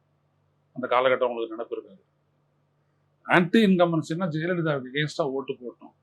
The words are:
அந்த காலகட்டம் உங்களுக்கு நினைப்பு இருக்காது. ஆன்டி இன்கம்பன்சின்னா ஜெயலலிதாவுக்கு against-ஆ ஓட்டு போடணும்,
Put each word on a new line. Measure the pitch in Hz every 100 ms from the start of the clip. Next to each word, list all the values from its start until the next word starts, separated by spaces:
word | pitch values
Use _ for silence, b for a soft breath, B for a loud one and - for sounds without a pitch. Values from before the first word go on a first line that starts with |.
| _ _ _ _ _ _ _ -
அந்த | 123
காலகட்டம் | 123 131 127 123
உங்களுக்கு | 120 117
நினைப்பு | 110 117 110
இருக்காது. | 104 95 _ _ _ _ _ _ _ _ _ _ _ _ -
ஆன்டி | 143 175 233
இன்கம்பன்சின்னா | 208 185 170 160 156 165 185
ஜெயலலிதாவுக்கு | 151 170 180 160 143 127
against-ஆ | 139 151 - 151
ஓட்டு | 131 135
போடணும், | 131 120 113 - _